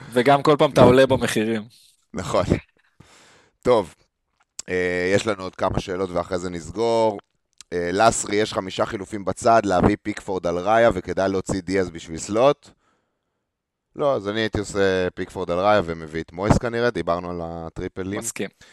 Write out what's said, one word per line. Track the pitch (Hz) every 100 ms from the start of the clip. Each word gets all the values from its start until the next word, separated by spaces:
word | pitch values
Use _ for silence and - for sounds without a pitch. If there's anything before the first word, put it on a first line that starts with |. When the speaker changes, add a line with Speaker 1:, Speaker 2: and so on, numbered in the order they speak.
| -
Speaker 1:
וגם | 123 120 143
כל | 139 147
פעם | 156
אתה | 139
עולה | 123 131 135
במחירים. | 131 117 - 107 113 107 _ _ _ _
Speaker 2:
נכון. | - 90 101 92 - - _ _ _ _ _ _ _ _ _
טוב, | 127 117 82 - _ _ _ _ _ - -
אה, | 92 90 90 90
יש | 98 113
לנו | 98
עוד | 92 -
כמה | 95 92
שאלות | - 92 95
ואחרי | 87 85 92
זה | 90
נסגור. | 87 78 90 117 113 110 101 - _ _ - -
אה, | 87 87
לסרי, | 95 113 110 107 104
יש | 107
חמישה | 110 95 - 107
חילופים | 110 95 104
בצד, | 92 - 120 113
להביא | 101 90 101 104
פיקפורד | 104 104 - 92 85
על | 87
ראיה, | 92 113 117
וכדאי | 92 92 87 98
להוציא | 95 - 95
דיאז | 87 95 90
בשביל | 82 85 80
סלוט? | - 104 135 147 - _ _ _ _ _ _ _ _ _ _ _ _ -
לא, | 143 120
אז | 101
אני | 110
הייתי | 110 107
עושה | 98 101 98 92 90
פיקפורד | - 92 95 87
על | 87
ראיה | 101 104
ומביא | 82 82 80 80
את | 80
מויס | 82 104 -
כנראה, | 123 117 120
דיברנו | 85 85 87 90
על | 87
הטריפלים. | 82 85 82 - 90 - 92 101
Speaker 1:
מסכים. | 113 - 98 - -